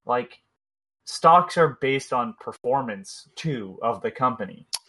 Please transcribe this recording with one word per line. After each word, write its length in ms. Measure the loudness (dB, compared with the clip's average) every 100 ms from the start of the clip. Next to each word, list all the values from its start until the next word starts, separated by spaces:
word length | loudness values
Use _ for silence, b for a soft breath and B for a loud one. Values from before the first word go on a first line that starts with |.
| -4
like, 340 | -4 -4 -12 _ _ _ _ _ _
stocks 520 | -16 2 6 8 6 2
are 180 | 2 2
based 320 | -2 -2 -2
on 220 | -2 -4
performance, 920 | -6 -14 -8 -2 -2 -2 -8 -12 -18 -18
too, 440 | -8 -4 -4 -6 -4
of 180 | -4 -2
the 100 | -4
company. 560 | -2 -2 -2 -8 -12 -14 -14